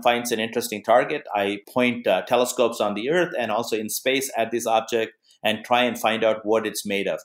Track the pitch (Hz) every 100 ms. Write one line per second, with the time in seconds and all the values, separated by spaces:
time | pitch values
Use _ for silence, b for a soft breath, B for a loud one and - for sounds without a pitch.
0 | 123 120 117 113 113 120 113 104 - 123
1 | 143 147 - 104 101 101 - 127 123 120
2 | 117 95 - 123 123 - 117 117 107 104
3 | 123 175 170 123 113 107 117 110 107 -
4 | 131 135 127 110 113 120 113 113 113 117
5 | 110 - b b 110 110 - 120 123 113
6 | 113 110 110 110 104 110 110 98 104 98
7 | 95 80